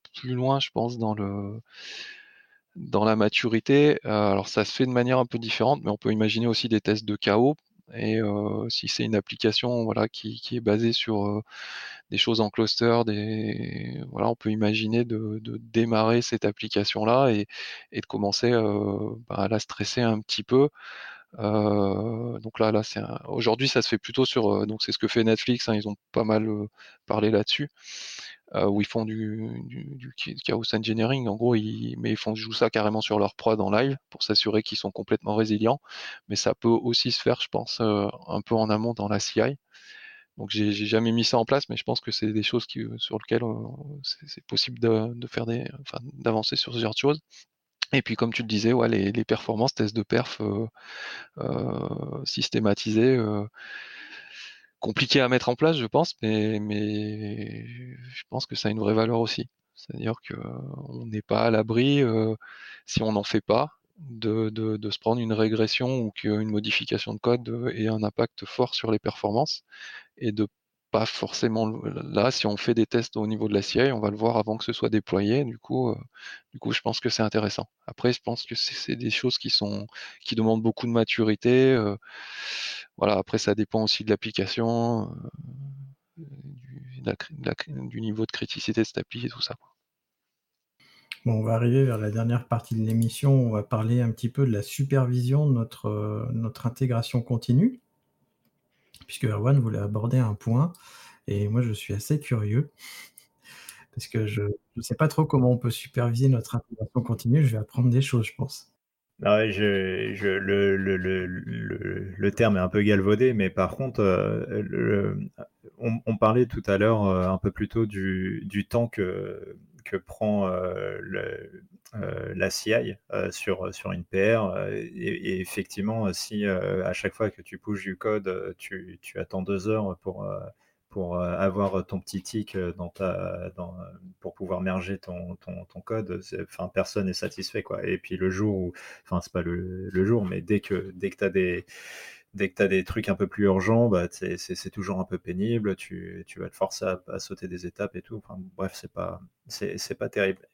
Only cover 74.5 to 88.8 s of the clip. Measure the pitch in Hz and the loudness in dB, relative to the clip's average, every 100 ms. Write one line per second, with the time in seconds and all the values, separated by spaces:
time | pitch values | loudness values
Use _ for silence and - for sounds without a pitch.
74.5 | 113 - - 117 110 - 98 101 131 127 | -2 -4 -2 2 2 2 2 2 2 0
75.5 | 117 - 127 123 - - - - - _ | -6 -4 0 0 -2 -8 -18 -18 -18 _
76.5 | - 113 110 - 113 113 - 107 110 104 | -8 -4 -2 -2 -2 0 0 0 2 0
77.5 | - 98 _ - - 123 120 - 120 - | -2 -8 _ -16 0 0 2 -2 -6 -6
78.5 | 113 - - - 120 117 - 127 - - | -4 -4 -4 -6 -4 -2 0 0 -2 0
79.5 | - 104 101 107 - - - - 113 110 | 0 0 -4 -8 -14 -16 -12 -4 2 4
80.5 | 113 113 - 120 117 113 - 107 107 123 | 4 2 0 0 2 2 2 2 4 4
81.5 | 127 131 127 104 101 - - - - - | 6 6 6 2 -2 -10 -18 -16 -12 -10
82.5 | - - - - - 101 98 - 113 - | -8 -8 -10 -14 -2 2 2 0 0 2
83.5 | 104 104 113 107 - 107 104 110 101 95 | 2 0 0 0 0 0 0 0 -4 -2
84.5 | - 117 117 117 113 104 - - - 127 | 0 0 2 2 0 -2 -8 -12 -14 -14
85.5 | 131 139 135 135 139 _ 165 143 139 135 | -12 -12 -12 -16 -20 _ -20 -18 -16 -18
86.5 | 131 127 131 127 131 123 - - 147 - | -18 -18 -18 -16 -6 -4 -4 -6 -6 -4
87.5 | - - 131 127 117 110 107 110 - 113 | -4 -6 -8 -8 -6 -4 -2 -2 -4 -6
88.5 | - - 110 | -6 -2 0